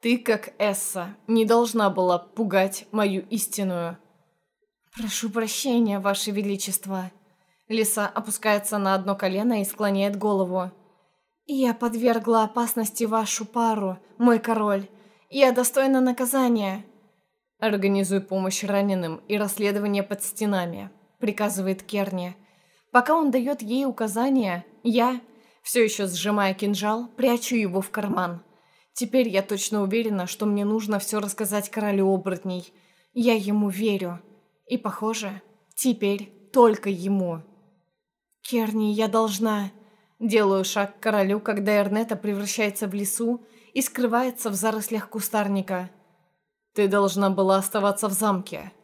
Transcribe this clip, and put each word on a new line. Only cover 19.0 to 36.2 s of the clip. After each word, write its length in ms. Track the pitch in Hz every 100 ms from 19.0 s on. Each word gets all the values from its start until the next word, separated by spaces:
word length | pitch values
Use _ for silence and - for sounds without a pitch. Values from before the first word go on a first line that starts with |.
| 170 160 -
и 100 | 208
расследование 680 | 208 202 208 202 208 202
под 200 | 196 202
стенами", 680 | - - 214 190 175 190 196 - _ _
приказывает 640 | 214 208 208 185 190 190
Керни. 520 | - 208 196 185 180 185 _ _ _ _ _
"Пока 240 | 247 247 330
он 140 | 294
даёт 320 | 254 247 285
ей 240 | 214 247 277
указания, 800 | 220 220 202 262 269 208 175 - -
я, 360 | 233 233 233 254 - - _ _
всё 220 | - 247
ещё 240 | 220 220 196
сжимая 460 | 175 190 208 196
кинжал, 540 | 190 202 202 208 220 240 -
прячу 380 | 254 240 233 240
его 260 | 202 185
в 100 | 190
карман". 500 | - 202 180 180 170 - _ _ _ _ -
Теперь 300 | 240 254 240
я 120 | 190
точно 400 | 196 202 - 214
уверена, 440 | 196 220 226 202 180
что 180 | - 214
мне 200 | 202 202
нужно 340 | 220 208 202
всё 200 | 196 214
рассказать 500 | 202 196 208 208 202
королю 440 | - 208 196 190
оборотней. 600 | 190 190 180 185 180 175 _ _ _ _
Я 200 | 240 240 226
ему 340 | 196 208 208
верю. 500 | 185 220 196 180 175 - - _ _ -
И, 120 | 247
похоже, 640 | 214 - 214 220 202 196 - _ _ -
теперь 580 | 262 240 202 202